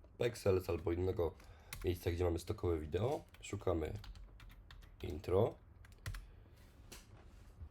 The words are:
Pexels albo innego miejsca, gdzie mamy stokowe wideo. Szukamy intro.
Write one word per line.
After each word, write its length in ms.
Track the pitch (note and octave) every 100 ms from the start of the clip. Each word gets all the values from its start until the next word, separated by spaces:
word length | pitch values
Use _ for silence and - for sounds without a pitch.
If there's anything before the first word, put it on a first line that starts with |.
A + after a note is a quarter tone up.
| - -
Pexels 520 | A#2+ - G2+ F#2 F#2
albo 220 | E2+ E2
innego 400 | F2 F#2 F2+ E2 - - - - -
miejsca, 260 | F#2+ E2+ -
gdzie 140 | E2+
mamy 140 | F2 E2
stokowe 400 | - - F2+ E2
wideo. 440 | D#2 E2+ A#2 D#3+ - -
Szukamy 580 | - G2+ - E2+ D2+ G#2 - - - - - - - - - -
intro. 520 | D#2+ D2+ - F#2 B2 E3 - - - - - - - - - - - - - - - - - - - - -